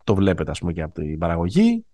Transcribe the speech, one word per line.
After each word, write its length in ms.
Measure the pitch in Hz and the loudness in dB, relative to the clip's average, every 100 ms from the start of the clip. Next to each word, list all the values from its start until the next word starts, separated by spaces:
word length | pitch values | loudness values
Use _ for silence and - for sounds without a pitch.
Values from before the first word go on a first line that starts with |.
Το 100 | - | 0
βλέπετε, 360 | 98 98 82 76 | 2 2 2 -2
ας 80 | 71 | -4
πούμε, 140 | 87 | -4
και 100 | 82 | -4
από 120 | 78 - | -8 -6
την 180 | 76 78 | -6 -2
παραγωγή. 680 | 85 85 87 147 226 233 - | -2 0 0 2 2 2 -6